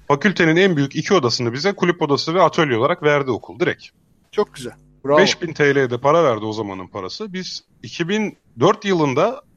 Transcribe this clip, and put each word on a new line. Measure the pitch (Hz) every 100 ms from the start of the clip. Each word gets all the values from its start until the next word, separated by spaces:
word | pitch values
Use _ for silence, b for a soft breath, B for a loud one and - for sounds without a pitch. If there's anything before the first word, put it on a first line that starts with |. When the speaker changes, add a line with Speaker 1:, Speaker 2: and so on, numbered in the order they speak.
| -
Speaker 1:
Fakültenin | 143 208 170 170 160
en | 196 160
büyük | 139 170
iki | -
odasını | 190 127 110 120
bize | 120 175
kulüp | 196 180 160
odası | 151 139 -
ve | 170
atölye | 165 - 156 113
olarak | 139 175
verdi | 147 147 135
okul | 107 - 95
direkt. | 175 - - _ _ _ _
Speaker 2:
Çok | - 208
güzel. | - 123 - _ _
Bravo. | 139 147
Speaker 1:
Beş | 196 -
bin | 170
T | 151 147
L'de | 139 131 120
para | 135 165
verdi | 156 110
o | 110
zamanın | 107 104 95 90
parası. | 107 92 - 214
Biz | 185 175 - - _
iki | 117 - 170
bin | 208 208 - _ -
dört | 151 220
yılında | 202 180 147 127 196 254 -